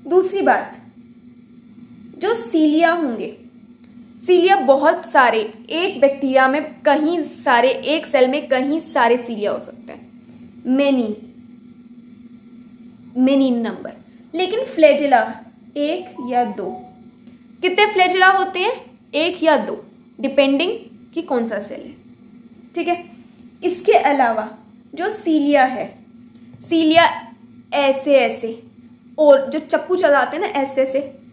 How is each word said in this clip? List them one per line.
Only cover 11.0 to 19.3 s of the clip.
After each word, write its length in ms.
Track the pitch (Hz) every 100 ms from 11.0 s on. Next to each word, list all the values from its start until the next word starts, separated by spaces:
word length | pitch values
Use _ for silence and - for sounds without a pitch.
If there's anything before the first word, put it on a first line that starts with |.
| 220 214 - - - - - - - - - - - - - - - - - - - 247 262
many 240 | 277 269 240 226
number। 240 | 190 - - - - - 320
लेकिन 240 | 359 440
flagella 720 | 523 339 311 277 285 247 220 - - _ - 294
एक 380 | 294 359 370 - 247
या 140 | 247
दो। 280 | 233 208 185 - - - - _ - - _ -
कितने 320 | 359 370 415
flagella 420 | 392 359 370 370 381
होते 220 | 381 359
हैं? 140 | 392 523 - - _ 277
एक 280 | 339